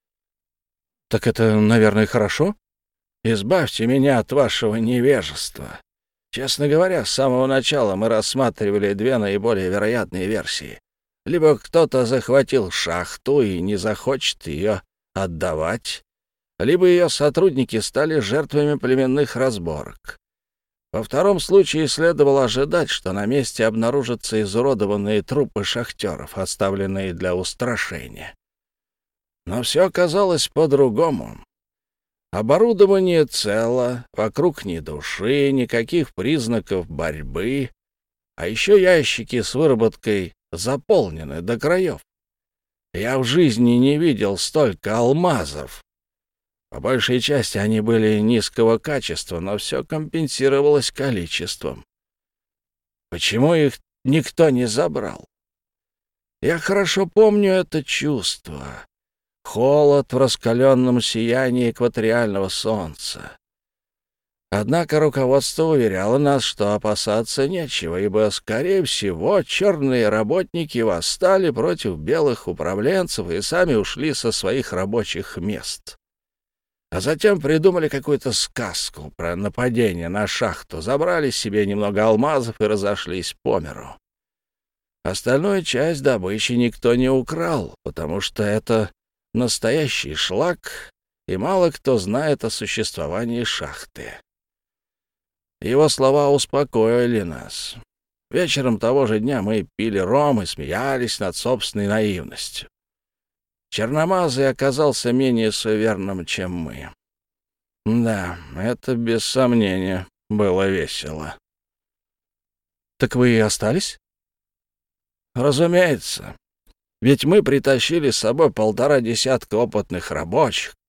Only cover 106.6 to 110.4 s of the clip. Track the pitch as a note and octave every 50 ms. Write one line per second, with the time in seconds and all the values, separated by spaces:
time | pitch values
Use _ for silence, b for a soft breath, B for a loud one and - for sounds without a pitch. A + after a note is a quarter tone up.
106.6 | D#2+ C#2+ A#1 C#2 C2+ - - _ _ _ _ _ _ _ _ _ _ _ _ _
107.6 | _ _ _ _ - G#2+ A2+ A#2+ A#2 A2+ A2 G2 F2+ F2+ F2 F2 D#2+ - C2 E2
108.6 | F#2+ A#2 A#2+ - - - B2+ A#2 A#2 A2+ A2+ A2 - - - C3 C3 B2 A#2+ A#2
109.6 | G#2+ G2 F#2 F#2+ F#2 F#2+ F#2 F2+ F2+ - _ _ _ - G#2+ G#2